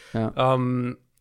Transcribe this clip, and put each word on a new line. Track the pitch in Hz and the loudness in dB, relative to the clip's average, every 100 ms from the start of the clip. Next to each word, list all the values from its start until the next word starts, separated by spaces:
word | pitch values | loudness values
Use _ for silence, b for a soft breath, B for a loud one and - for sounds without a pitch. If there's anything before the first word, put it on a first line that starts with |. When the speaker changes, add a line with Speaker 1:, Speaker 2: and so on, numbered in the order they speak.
| B | B
Speaker 1:
Ja. | 113 110 120 131 | -4 -4 0 2
Speaker 2:
Ähm, | 131 127 127 123 127 _ _ | 2 0 -2 -4 -8 _ _